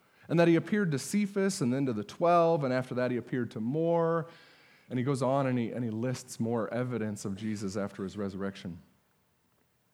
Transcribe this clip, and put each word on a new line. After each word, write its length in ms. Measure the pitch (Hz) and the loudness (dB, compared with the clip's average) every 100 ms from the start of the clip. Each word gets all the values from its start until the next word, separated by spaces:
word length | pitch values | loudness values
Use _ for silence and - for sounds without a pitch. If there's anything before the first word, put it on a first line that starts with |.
| _ _ - | _ _ 0
and 100 | 170 | 4
that 120 | 170 | 6
he 80 | 165 | 6
appeared 340 | 160 214 196 | 4 0 2
to 80 | 139 | 0
Cephas 600 | - 202 202 202 196 190 | 0 0 0 0 0 0
and 120 | 123 | 0
then 120 | 131 139 | 0 0
to 80 | |
the 100 | 107 | -2
twelve, 640 | 104 - 170 175 165 165 135 | -6 0 4 6 6 4 2
and 80 | |
after 200 | 127 127 123 | 0 -2 -2
that 160 | 123 | 0
he 60 | 123 | -2
appeared 320 | 113 131 120 | -2 -4 -4
to 100 | 120 | -4
more." 680 | 113 147 165 170 165 165 160 - - - - - - | -4 0 2 2 2 0 -2 -10 -20 -20 -20 -20 -6
And 100 | 123 | -2
he 60 | 123 | 0
goes 180 | 135 | 0
on 240 | 127 139 131 | 2 2 2
and 100 | 123 | 0
he, 140 | 113 | -2
and 140 | 110 123 | -2 -4
he 40 | |
lists 500 | 110 123 123 - - | -2 -2 -4 -8 -4
more 320 | 113 117 101 | -2 0 -2
evidence 520 | 117 127 120 107 104 | -2 -2 -2 -4 -4
of 140 | 110 95 | -6 -6
Jesus 400 | 110 104 101 101 | -4 -4 -4 -4
after 260 | 101 - | -6 -6
his 140 | 95 98 | -8 -4
resurrection. 600 | 101 92 98 95 98 85 - _ _ _ _ _ _ _ _ _ _ | -6 -4 -6 -6 -10 -12 -16 _ _ _ _ _ _ _ _ _ _